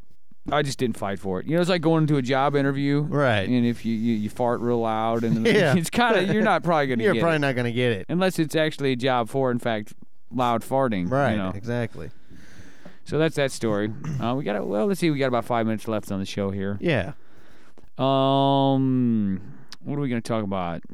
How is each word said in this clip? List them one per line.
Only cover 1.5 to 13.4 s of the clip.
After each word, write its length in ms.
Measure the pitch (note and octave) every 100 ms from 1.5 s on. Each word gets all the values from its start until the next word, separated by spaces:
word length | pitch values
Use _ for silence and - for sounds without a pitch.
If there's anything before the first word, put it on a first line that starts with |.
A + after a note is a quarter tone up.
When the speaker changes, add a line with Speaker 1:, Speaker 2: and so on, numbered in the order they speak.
Speaker 1:
know, 60 | E3
it's 80 | F3
like 120 | F3+
going 200 | D#3 E3
into 120 | D3+ D3
a 60 |
job 340 | B2 C3+ C#3+ C#3+
interview. 460 | C#3 C#3 C#3 C#3+
Speaker 2:
Right. 440 | D3 C#3 C3+ G#2 F#2+
Speaker 1:
And 160 | B2 A#2+
if 180 | A2+
you, 100 | A2+
you, 200 | A2+ A#2
you 140 | A2 G#2+
fart 300 | - B2 A#2
real 200 | A#2+ A#2+
loud, 420 | A2+ A2 A2+ A#2
and 240 | A2+ A2+ A2+
Speaker 2:
<laughs> 0 |
Yeah. 280 | - E3 E3+
Speaker 1:
it's 140 | E3
kinda, 340 | - A#3+ G#3 F#3+
you're 80 | G#3+
not 200 | G#3+ E3+
probably 220 | D#3 D#3+ C#3
gonna 140 | B2
Speaker 2:
You're 100 | G#3
Speaker 1:
get 60 | A#2
Speaker 2:
probably 160 | E3 D#3
Speaker 1:
it. 40 |
Speaker 2:
not 160 | C#3+ B2
gonna 160 | A#2+
get 200 | A#2 B2
it. 140 | G#2 -
Speaker 1:
Unless 300 | E3+ F#3 F3+
it's 180 | D#3 D#3+
actually 360 | D#3 D3+ C#3
a 40 | B2+
job 320 | C3 B2 A#2
for, 220 | C#3 C3
in 80 | A#2+
fact, 340 | A#2+ A2 G#2+ - - - -
loud 300 | A#2+ B2 A#2
farting. 480 | - C3+ C3 G2+ F2
Speaker 2:
Right, 220 | C3 C3+
Speaker 1:
You 40 | G#2+
know? 140 | F#2+
Speaker 2:
exactly. 560 | F#2+ A#2 A#2+ A2+ - D#2+ - - - - - - - - -
Speaker 1:
So 140 | - D3
that's 160 | D#3+
that 140 | D3